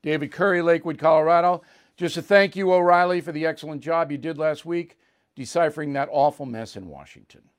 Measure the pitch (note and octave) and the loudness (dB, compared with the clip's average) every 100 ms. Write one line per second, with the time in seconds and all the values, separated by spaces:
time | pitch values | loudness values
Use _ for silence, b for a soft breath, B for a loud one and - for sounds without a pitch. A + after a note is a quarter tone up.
0 | D#3 D3+ C#3+ - G3 F3 E3+ E3+ E3+ C#3+ | -4 -4 -6 -2 0 2 2 2 0 -2
1 | D#3 D#3+ D#3 E3+ F3 F3 b b b _ | 2 4 4 4 4 0 b b b _
2 | E3+ E3 D3+ G3+ G3 F#3 F#3+ F3+ F3 F3 | -6 -6 2 4 4 0 2 2 4 4
3 | F3+ F3+ D#3 D3+ D#3+ D#3 D3+ D3 C#3+ E3 | 4 -2 -4 -4 -4 -6 -12 -12 -4 -2
4 | D#3+ C#3+ D#3+ D3 D#3 D3+ E3 E3+ E3+ _ | -2 -6 -8 -4 -4 -4 -6 -8 -8 _
5 | _ _ _ - B2+ E3+ D#3+ D3+ D3+ C#3 | _ _ _ -16 -6 0 0 0 -6 -4
6 | C#3 C#3+ D3 C#3+ C3+ A2+ A2 G2+ F2+ C#2 | -4 0 0 0 -12 -10 -12 -14 -16 -18
7 | C#2+ - G#1 - _ | -20 -20 _ -20 _